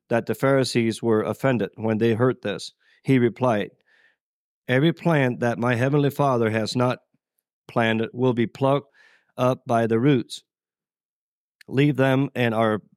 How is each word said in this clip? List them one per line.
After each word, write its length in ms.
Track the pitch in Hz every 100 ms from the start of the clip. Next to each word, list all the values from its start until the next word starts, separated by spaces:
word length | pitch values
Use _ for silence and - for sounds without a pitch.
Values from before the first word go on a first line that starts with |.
| -
that 160 | 117 -
the 100 | 110
Pharisees 680 | 135 135 123 120 113 107
were 180 | 117 107
offended 480 | 98 - 135 120 101 -
when 240 | 110 107
they 160 | 117 107
heard 260 | 127 -
this?" 320 | 104 82 - - _ _
he 160 | - 131
replied, 520 | 120 - 131 104 95 - _ _ _ _ _ _ _ _ -
"Every 240 | 127 160
plant 480 | 165 170 151 127 117
that 200 | 120 113
my 160 | 120 120
heavenly 340 | 131 147 143
Father 400 | - 139 123 110
has 260 | 110 104 127
not 280 | 123 120 _ _ _ _ _ _ -
planted 420 | 120 113 110 113
will 220 | 120 127
be 140 | 117 113
plucked 440 | - 135 143 - _ _ _ _ -
up 300 | 127 127 -
by 180 | 117 113
the 140 | 113
roots. 440 | 139 131 - - - _ _ _ _ _ _ _ _ _ _ _ -
Leave 300 | 127 147 127
them 320 | 135 131 139
and 220 | 123 120 110
our 260 | 113 107 -